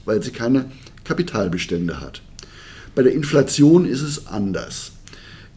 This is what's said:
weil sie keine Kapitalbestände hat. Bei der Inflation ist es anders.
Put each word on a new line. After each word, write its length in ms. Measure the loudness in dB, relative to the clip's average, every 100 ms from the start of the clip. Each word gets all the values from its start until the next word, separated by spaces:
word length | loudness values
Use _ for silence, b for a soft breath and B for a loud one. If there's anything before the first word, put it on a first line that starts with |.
weil 180 | -2 -2
sie 80 | -2
keine 360 | -6 0 0 0 B B B
Kapitalbestände 960 | -6 -4 -2 -2 -2 -2 -4 -4 -4 -6
hat. 220 | -12 -16 -20 -20 B B B B B
Bei 80 | 2
der 100 | 2
Inflation 720 | 2 0 2 2 4 6 8
ist 180 | 4 -2
es 240 | -4 -8 -8
anders. 640 | -4 -4 -4 -8 -12 -14 -18 -20 B B B B